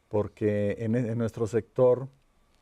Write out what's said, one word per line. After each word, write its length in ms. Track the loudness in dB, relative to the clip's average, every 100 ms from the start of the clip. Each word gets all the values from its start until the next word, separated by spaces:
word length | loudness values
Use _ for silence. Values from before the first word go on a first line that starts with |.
| _
porque 680 | -2 -2 -2 -2 0 -2 -2
en, 140 | -2
en 220 | -2 -2 -2
nuestro 300 | -4 -4 -2
sector, 640 | -2 -4 2 4 4 -2 -14 _ _ _ _